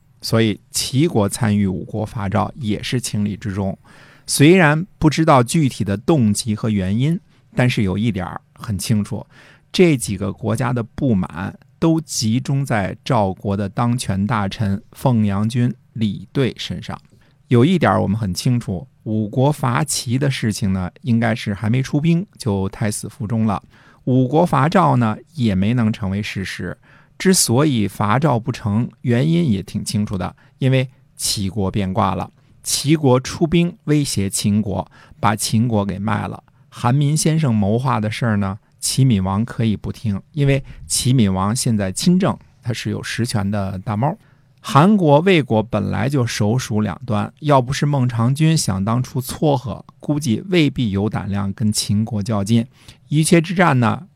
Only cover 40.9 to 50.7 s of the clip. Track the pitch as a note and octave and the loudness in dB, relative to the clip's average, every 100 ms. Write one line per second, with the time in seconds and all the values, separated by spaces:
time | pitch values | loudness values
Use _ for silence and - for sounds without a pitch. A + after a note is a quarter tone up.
40.9 | - B2 C3+ G2+ F#2+ G2 A#2+ B2+ G#2+ F#2+ | -2 2 4 4 2 0 -2 0 0 -2
41.9 | - F3+ F#3 F3 - - _ A#2 A2 A2 | 0 2 2 2 -2 -10 _ -8 -6 -6
42.9 | G#2 - - A#2+ A2 G2 G#2 F#2+ F#2+ A#2 | -6 -6 -4 -2 -2 -2 -2 -4 -6 -6
43.9 | G#2 C#3+ G#3 _ _ _ _ - E3+ F#3 | -2 -2 -4 _ _ _ _ 0 4 4
44.9 | G#3+ D#3 C#3+ F#3+ E3+ A#2+ A2 G#2+ G#2+ G2 | 4 4 4 4 2 2 0 0 -2 -2
45.9 | G2 B2 C#3 A#2 - G#2 B2+ - G#2+ G#2 | -2 -2 0 -2 0 0 0 -2 -2 -2
46.9 | - - G#2 G#2+ - D3 C#3 B2 C#3+ C#3+ | -4 -4 -4 -4 -6 2 2 2 -2 0
47.9 | C#3+ B2 A#2 A#2 C#3 D#3 D#3 - F#2+ G2+ | 2 0 2 0 2 2 2 0 -2 0
48.9 | A#2+ C3 C3 B2+ - D#3 C3+ A#2+ - - | -2 -2 -6 -8 -2 0 0 -4 -12 -14
49.9 | _ - D3 D#3 - G3 F3+ C#3+ | _ -4 -2 0 -2 0 2 2